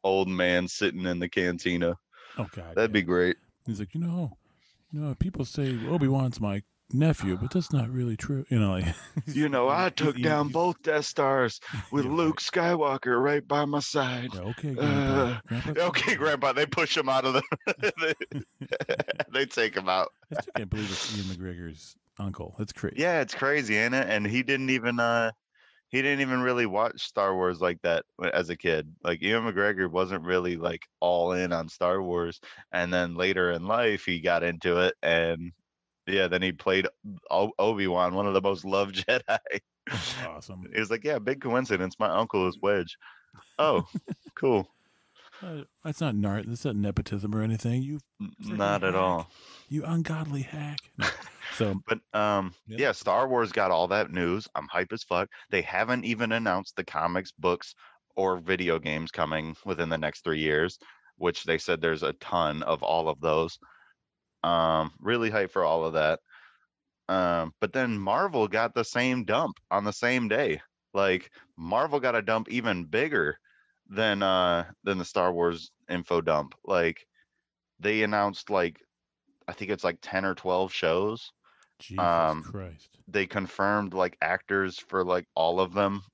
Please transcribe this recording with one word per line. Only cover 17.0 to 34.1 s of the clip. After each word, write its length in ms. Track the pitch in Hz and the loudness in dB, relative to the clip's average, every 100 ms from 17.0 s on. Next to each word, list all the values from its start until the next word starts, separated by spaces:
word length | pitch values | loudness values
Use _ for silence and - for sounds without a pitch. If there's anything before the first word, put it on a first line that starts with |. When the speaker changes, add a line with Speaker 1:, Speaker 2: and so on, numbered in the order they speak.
| 135 | 2
Speaker 1:
out 160 | 131 | 2
of 100 | 131 | 4
the, 580 | 127 - 156 - - 208 | 0 0 -4 -4 -2 -2
<laughs> 0 | 165 | 0
they, 140 | 160 156 - 143 - _ 131 - - - - | -2 -2 -6 -10 -12 _ -6 -6 0 -2 0
Speaker 2:
<laughs> 260 | - - | -4 -2
Speaker 1:
they 140 | 123 139 | -2 0
take 280 | - 113 98 | 2 0 0
him 120 | 92 | 0
out. 200 | 92 87 _ _ | 2 0 _ _
Speaker 2:
I 40 | |
still 180 | 156 - | -8 -6
can't 160 | - 95 | -8 -4
believe 200 | 107 104 | -4 -4
it's 160 | 92 - | -4 -6
Ian 220 | 104 95 | -6 -6
McGregor's 680 | 87 92 87 87 78 - - _ - | -6 -8 -8 -12 -14 -20 -20 _ -8
uncle. 360 | 101 - 85 - | -8 -6 -12 -8
That's 140 | 110 | -8
crazy. 240 | - 104 120 | -4 -6 0
Speaker 1:
Yeah, 200 | 170 165 | 2 2
it's 140 | 135 | 0
crazy, 420 | - 135 147 117 107 | 0 2 2 2 2
ain't 180 | 117 | 4
it? 140 | 131 107 | 2 2
And 180 | 107 104 | 0 0
he 160 | 123 | 0
didn't 280 | 127 135 131 | 0 0 0
even, 300 | 127 117 120 | 0 0 2
uh, 320 | 117 117 113 113 _ _ _ _ _ | 2 2 0 -4 _ _ _ _ _
he 140 | 131 | -2
didn't 180 | 135 139 | 0 0
even 180 | 135 127 | 0 0
really 240 | 127 123 113 | 2 2 2
watch 360 | 98 117 - | 2 0 -2
Star 320 | - - 98 | -6 0 2
Wars 260 | 92 90 87 | 2 0 2
like 200 | 90 87 | -2 0
that 220 | 87 82 - - | 0 0 -2 -6
w-, 140 | 87 | 0
as 180 | 87 85 | 0 -2
a 60 | 85 | -2
kid. 380 | 90 80 76 82 | 0 0 -2 -6
Like, 180 | 87 85 | -4 -2
Ewan 220 | 92 113 113 | 0 0 0
McGregor 380 | 95 101 95 92 | 0 0 0 0
wasn't 340 | 85 92 95 | 0 0 -2
really, 320 | 85 90 90 85 | 0 0 0 -2
like, 260 | 85 85 - _ | -4 -4 -12 _
all 320 | 87 87 87 | 2 2 2
in 200 | 90 90 | 0 0
on 160 | 85 80 | -2 -4
Star 340 | - 90 95 | -2 0 0
Wars. 380 | 92 87 85 82 - - - | 0 -2 -2 -6 -18 -20 -6
And 200 | 90 87 | -4 0
then 220 | 90 87 85 | 0 0 0
later 360 | 92 92 90 | 0 2 0
in 140 | 85 90 | 0 0
life, 380 | 117 117 101 | 2 2 0
he 160 | - | -2